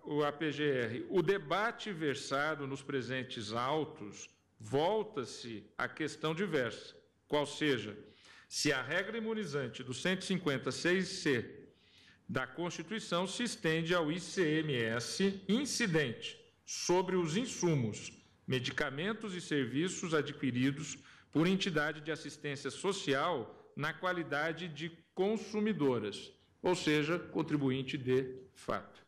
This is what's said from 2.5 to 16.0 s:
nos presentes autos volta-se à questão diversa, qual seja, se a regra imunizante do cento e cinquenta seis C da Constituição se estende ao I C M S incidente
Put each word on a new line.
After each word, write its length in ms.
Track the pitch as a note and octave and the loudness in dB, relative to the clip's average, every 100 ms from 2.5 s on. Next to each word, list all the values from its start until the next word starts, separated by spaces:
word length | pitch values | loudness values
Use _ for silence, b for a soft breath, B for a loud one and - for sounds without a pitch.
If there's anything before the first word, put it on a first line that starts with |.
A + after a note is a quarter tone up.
| D3+ C#3 | 0 -4
nos 160 | C3+ | -6
presentes 720 | - C#3 A#2 C3 B2 - G#2 | -4 -4 -2 -4 -4 -6 -4
autos 760 | A#2 B2+ D#3 C#3 - G#2 - - _ _ _ | 0 2 0 -2 -6 -12 -12 -18 _ _ _
volta-se 1040 | A2 C3+ E3 A3 F#3+ D3 A#2 - A#2+ G#2+ G2 - | 0 2 4 2 0 -4 -6 -8 -10 -12 -14 -4
à 100 | B2+ | -4
questão 460 | - D#3 D3+ D#3 | -2 -4 -2 -4
diversa, 640 | D#3+ G3+ D#3 A#2+ G2 - - _ _ _ | -2 0 2 0 -2 -14 -20 _ _ _
qual 180 | D3 C#3+ | 0 0
seja, 500 | - D#3 B2+ G#2 G2+ B B B B B | 0 2 2 0 -10 B B B B B
se 260 | - D3+ | 0 2
a 80 | C3+ | 2
regra 380 | B2+ E3+ G3 A3+ | 2 -2 0 -2
imunizante 640 | A3 A3 F#3+ C#3+ B2+ - | -2 -2 -2 -2 -2 -6
do 100 | B2 | -8
cento 300 | B2 F3+ F#3 | -2 0 0
e 20 | - | 0
cinquenta 460 | F#3 D3 C3+ C3 | 0 0 0 -2
seis 360 | B2+ E3 F#3 F3+ | 0 2 2 2
C 500 | - D#3 B2 G2+ - - B B B B B - | -2 2 2 0 -10 -20 B B B B B -6
da 180 | C3 B2+ | -4 -4
Constituição 800 | - E3+ - E3 A3 - F3 F#3 | -4 -4 -4 -6 -6 0 0 0
se 160 | - | -2
estende 540 | A#3+ - E3 D#3+ E3 F3+ | -4 0 2 2 4 4
ao 160 | D3+ | 4
I 80 | F3 | 0
C 400 | - - D#3+ D#3 | -4 2 4 4
M 160 | D#3 B2+ | 2 2
S 680 | A2+ A#2 A#2+ - G3 G3 - | 2 0 -2 0 0 0 0
incidente 920 | A3 C#4+ - A#3 D#3+ | 0 2 0 2 4